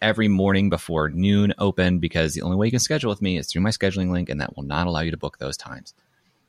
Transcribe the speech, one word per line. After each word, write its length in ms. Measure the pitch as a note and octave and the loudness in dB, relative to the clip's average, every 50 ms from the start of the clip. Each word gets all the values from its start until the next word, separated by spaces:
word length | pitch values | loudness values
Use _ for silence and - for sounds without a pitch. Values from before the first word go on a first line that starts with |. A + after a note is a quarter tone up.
every 260 | - A2 G#2+ A2 A2 G#2 | 0 0 2 2 2 4
morning 420 | G2+ F#2+ F#2+ G2 G2 F#2+ G2+ G2+ | 4 4 4 4 4 4 2 2
before 400 | E2+ E2 - - E2+ D#2+ D#2 D2+ | 0 -2 -2 -2 -2 0 0 0
noon 440 | D2+ E2+ F#2 G2+ G2+ G2+ G2+ G2+ - - | 0 0 2 4 4 4 4 2 2 0
open 420 | G2+ G2+ F2+ - F#2 F2+ F2+ F2+ | 0 0 2 2 2 2 2 2
because 340 | E2 E2 - E2+ E2 D#2 D2+ | 0 0 0 0 0 0 -2
the 80 | - | -4
only 160 | - E2+ F2+ F#2+ | -4 -2 0 0
way 100 | G#2 A#2 | 0 0
you 40 | |
can 80 | B2+ B2 | 0 0
schedule 280 | - - D3+ D3+ C3+ A#2 | 0 0 -2 -2 -2 -2
with 120 | G2+ - | -4 -2
me 160 | G#2 F#2+ F#2 D#2+ | -2 -2 -2 -2
is 100 | C#2+ - | -4 -4
through 140 | - E2+ | -2 0
my 80 | F#2 A2 | 0 0
scheduling 420 | A2 - - G2 F#2 G2 F#2 F2+ | 0 0 -2 -2 0 0 -2 0
link, 180 | F2+ F2+ F2+ - | 0 -2 -2 -2
and 100 | C#2 C#2+ | -4 -4
that 140 | C#2 - - | -6 -6 -8
will 80 | - C#2+ | -10 -8
not 220 | C#2 C#2+ D#2 F2 | -6 -4 -2 -2
allow 140 | F2+ E2+ D2+ | -2 -2 -2
you 120 | E2 E2 | -2 -4
to 60 | D#2 D2+ | -4 -4
book 200 | - C#2+ - - | -6 -8 -8 -8
those 180 | C#2 C#2 C#2 - | -8 -8 -8 -10
times. 360 | - - B1+ B1+ - - - _ _ _ _ _ _ _ _ _ _ | -12 -16 -18 -18 -18 -20 -20 _ _ _ _ _ _ _ _ _ _